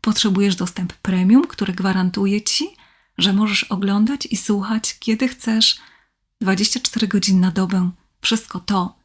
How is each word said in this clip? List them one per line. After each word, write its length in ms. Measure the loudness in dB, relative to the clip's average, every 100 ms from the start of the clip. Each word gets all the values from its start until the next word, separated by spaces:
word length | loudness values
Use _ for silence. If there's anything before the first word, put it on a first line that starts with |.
Potrzebujesz 540 | 0 0 2 2 2 0
dostęp 380 | -4 -4 -8
premium, 540 | -6 -2 2 6 6 4
który 260 | -4 -6
gwarantuje 680 | -2 0 2 0 0 0 0
Ci, 260 | 0 -2 -4 -10 _ _ _ -2
że 160 | 0
możesz 300 | 2 2 0
oglądać 640 | -2 -4 0 2 2 0 -4
i 120 | -4
słuchać, 600 | 0 -2 0 -4 -4 -6
kiedy 280 | -4 -2 -2
chcesz, 500 | -2 -2 2 2 0 -10 _ _ _ _ _
dwadzieścia 380 | -2 0 0 -2
cztery 280 | -4 -2 0
godziny 320 | 0 2 4
na 120 | 2
dobę, 400 | 0 0 0 -2 -4 _ _
wszystko 380 | -2 -2 -4 -8
to 360 | -4 -2 -2 -8